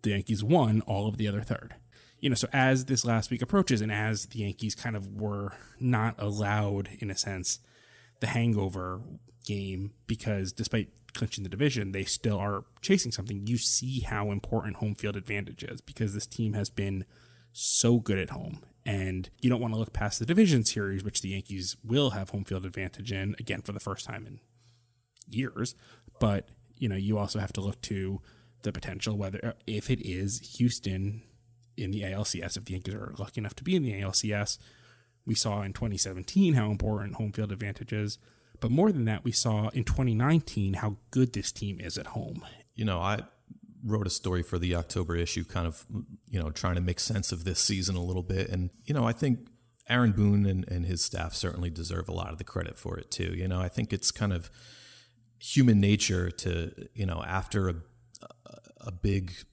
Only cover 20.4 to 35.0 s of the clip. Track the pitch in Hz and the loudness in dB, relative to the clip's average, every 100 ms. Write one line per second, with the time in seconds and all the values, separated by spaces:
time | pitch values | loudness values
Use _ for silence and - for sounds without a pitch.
20.4 | 214 139 107 - 98 98 101 - 95 98 | 8 8 6 4 0 -2 0 -2 0 -4
21.4 | 98 98 92 - 110 127 139 98 98 104 | -4 -4 -4 -4 0 2 2 0 -4 -6
22.4 | 95 95 92 87 92 - 101 95 98 - | -4 -4 -4 -6 -8 -8 -6 -4 -2 -4
23.4 | 117 98 - 101 - 95 - 107 110 107 | -6 -6 -6 -6 -6 -6 -8 -10 -12 -16
24.4 | _ _ _ _ _ _ _ - - 107 | _ _ _ _ _ _ _ -20 -8 -4
25.4 | 131 - 143 - - - - - 113 101 | -4 -2 -4 -4 -18 -20 -20 0 2 2
26.4 | - - _ - 113 98 98 107 101 104 | -2 -18 _ -4 -2 0 0 0 0 -2
27.4 | 98 - 98 - - 101 95 98 - - | -4 -4 -4 -4 -4 -4 -4 -6 -10 -20
28.4 | - _ - - - 98 - 104 98 98 | -20 _ -6 -6 -6 -6 -4 -2 -4 -4
29.4 | 117 - - 107 - 127 - 92 101 101 | -6 -8 -6 -6 0 -2 -2 -2 -2 -4
30.4 | - - 123 - 98 95 98 107 - _ | -6 2 2 2 -2 -2 -2 -4 -12 _
31.4 | _ _ _ - 98 101 98 95 107 90 | _ _ _ -8 -4 -4 -4 -2 0 -2
32.4 | - - - 92 92 104 104 - 98 - | -2 -8 -6 -8 -6 -8 -8 -10 -8 -6
33.4 | 107 - 131 185 135 98 101 - 107 104 | -8 -6 0 2 2 -2 0 2 2 0
34.4 | 104 - - - - - | 0 -4 -8 -20 -20 -20